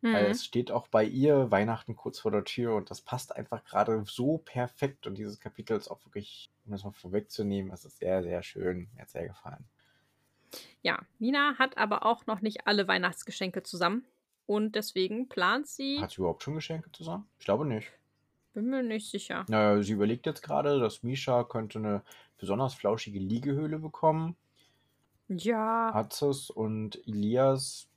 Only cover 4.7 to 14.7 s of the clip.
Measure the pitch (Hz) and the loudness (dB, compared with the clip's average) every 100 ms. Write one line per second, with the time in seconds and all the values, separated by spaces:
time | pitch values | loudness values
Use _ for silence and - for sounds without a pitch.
4.7 | - 139 139 - 101 104 104 110 - 107 | -2 -4 -4 -10 -8 -8 -10 -14 -14 -4
5.7 | 107 - - _ 104 101 - - _ - | -4 -2 -14 _ -12 -12 -16 -20 _ -12
6.7 | 101 98 101 90 98 104 - 104 101 95 | -10 -10 -14 -2 -2 -2 -4 -2 -2 -4
7.7 | 92 - - - 95 87 87 87 - 92 | -10 -18 -6 0 0 0 -4 -6 -4 -2
8.7 | 90 90 120 - - 82 - - - - | -2 -6 -14 -14 -8 -8 -10 -16 -16 -18
9.7 | _ _ _ _ _ _ _ _ - - | _ _ _ _ _ _ _ _ -20 -20
10.7 | _ - - - _ 226 285 285 269 262 | _ -2 -2 -4 _ 0 2 2 4 2
11.7 | - 214 208 220 226 - 214 214 208 - | 2 0 2 2 2 0 -2 -2 -2 0
12.7 | 208 190 185 180 180 - - 190 185 - | 2 4 2 2 -4 -12 -6 -4 -4 -8
13.7 | 175 175 214 254 _ _ _ - 208 214 | 0 0 0 -6 _ _ _ -2 0 0